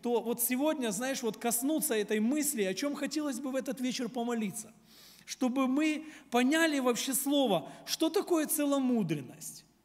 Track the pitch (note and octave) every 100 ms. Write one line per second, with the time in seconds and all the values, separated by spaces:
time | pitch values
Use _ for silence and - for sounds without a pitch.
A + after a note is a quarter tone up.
0 | A#3+ A#3 A3+ A#3+ - B3+ D4+ D#4 A#3 F#3+
1 | B3+ C4+ A#3 - A#3+ A#3 C4+ D#4 D4+ A3
2 | G#3 G#3+ A3 D4+ D4 A3+ F#3+ F#3+ C#4+ C4+
3 | C#4 D4+ D4 A#3+ C#4 C4 - B3+ B3+ A#3+
4 | A#3 B3 A#3 A#3+ G#3+ - - - _ -
5 | - - - - B3+ C4 C4 C4+ D#4 D4+
6 | - - - A#3+ B3+ D#4+ E4 C#4+ B3+ A#3+
7 | - C4 C#4 C#4+ B3+ F3 - - - -
8 | D#4+ F4+ - E4+ C#4+ - C#4+ C#4 B3+ A#3+
9 | F3 D#3 B2+ - - - - _